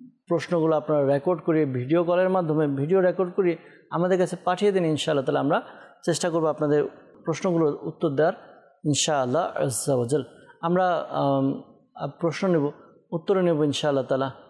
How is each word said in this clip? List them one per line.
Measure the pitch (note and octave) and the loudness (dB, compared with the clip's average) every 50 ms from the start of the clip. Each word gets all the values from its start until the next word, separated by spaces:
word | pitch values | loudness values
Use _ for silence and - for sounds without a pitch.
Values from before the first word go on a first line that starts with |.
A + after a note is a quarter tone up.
| - - _ _ _ - | -20 -20 _ _ _ -4
প্রশ্নগুলো | E3+ D#3+ - - F3 E3+ D#3 D#3+ D#3 | -4 -2 -2 -2 -2 0 2 2 2
আপনারা | D3+ C#3+ - D3+ D3 C#3 | 0 0 0 0 2 2
রেকর্ড | C3+ C#3+ C#3 - F3+ F3+ D#3 | 2 2 2 2 0 -2 -2
করিয়ে | - F3+ E3 D#3 D3+ | 0 0 2 2 2
ভিডিও | C#3 B2+ B2 B2 C3 D#3+ F3 F3 | 0 -2 -4 -2 0 2 2 2
কলের | E3 F3 F3+ F#3 F#3 | 2 2 2 2 2
মাধ্যমে | F#3+ F#3 F3 D#3 D#3 D#3 D#3 D3 | 2 0 0 0 0 0 0 0
ভিডিও | C#3 C3+ C#3 D3+ F#3+ F#3+ | 0 -2 -2 0 2 2
রেকর্ড | F3+ F3+ E3 F3+ F#3+ F3+ F3+ | 4 2 2 0 -2 -2 0
করিয়ে | - F#3+ F3 D#3+ E3 - - - - _ - | 0 0 0 0 -2 -6 -18 -20 -20 _ -6
আমাদের | - D#3+ F3 F3+ F#3+ F3+ | -4 -2 0 2 2 2
কাছে | F#3 E3 F#3 | 0 0 -4
পাঠিয়ে | F3+ - F3+ F3+ F3+ G#3 G#3 | -4 -4 -4 -2 0 2 2
দিন। | G3 F#3+ E3+ | 2 2 2
ইনশাআল্লাহ | D#3+ D#3 C#3 - D#3+ D3+ C#3 C3 | 0 0 0 0 0 0 0 0
তাহলে | D3 C#3+ C#3+ | 0 0 0
আমরা | C3+ C#3 E3+ A3+ - - - - - - - _ - | 2 2 0 0 -2 -6 -16 -20 -20 -20 -20 _ -2
চেষ্টা | F3 E3 - - F3+ | -2 -2 0 0 -2
করবো | D#3+ E3+ D#3+ D#3 | 0 0 0 0
আপনাদের | C#3+ D3 D3+ D3 D3 D3 C#3+ - - - - - - - - | 0 0 0 0 2 2 0 0 -4 -12 -20 -20 -20 -12 -6
প্রশ্নগুলোর | - D#3 - - F#3+ E3+ E3 E3 D3 - - | -6 -4 -2 -2 0 2 2 2 0 0 -2
উত্তর | - D#3+ D#3 - E3+ D#3+ | -6 -10 -8 -4 -4 -2
দেওয়ার, | C#3 C3+ D3+ F3 G3+ - - - - - _ _ _ _ - | 0 2 2 0 0 -4 -10 -20 -20 -20 _ _ _ _ -2
ইনশাআল্লাহ | D#3 C#3 - - - D3+ C#3 B2+ B2 B2+ D#3+ F#3 - - - C#3+ | -2 0 0 0 0 0 0 0 0 0 0 0 -2 -2 -2 -2
আজ্জা | C#3 A#2 - - D3 C#3 | -2 -2 -4 -2 -2 0
ওয়া | B2 A#2+ A#2 | 0 0 0
জাল। | C#3+ D3 B2 - - - - - - - | 0 -2 -2 -4 -12 -20 -20 -20 -14 -6
আমরা, | - E3+ F3 F3+ F#3 F3+ E3+ D3+ - - | -4 0 0 2 2 2 0 -2 -4 -4
আম, | - C#3+ C#3+ C#3 C#3 C3+ C3+ C3+ C#3+ - - - - _ _ _ - - E3 C#3+ - - | -4 -2 0 2 2 2 2 0 -2 -4 -8 -18 -20 _ _ _ -14 -10 -10 -10 -8 -4
প্রশ্ন | - E3 D3 - G3 F#3+ | -4 -4 -2 -2 0 2
নেব, | F3 D#3+ C#3 D3 - - - - - - _ - | 2 2 0 0 -4 -8 -18 -20 -20 -20 _ -8
উত্তর | E3+ E3 - - G3+ F#3+ | -8 -6 -2 0 0 2
নেব | F3+ F3 E3 D3 D3+ | 2 2 2 2 2
ইনশাআল্লাহ | D3 C#3 - - D3+ C#3 C3+ B2 | 0 0 0 -2 0 0 0 0
তাআলা। | C3 C#3 C3 C3+ C3+ - - - - | 0 -2 -2 -2 -4 -6 -10 -20 -20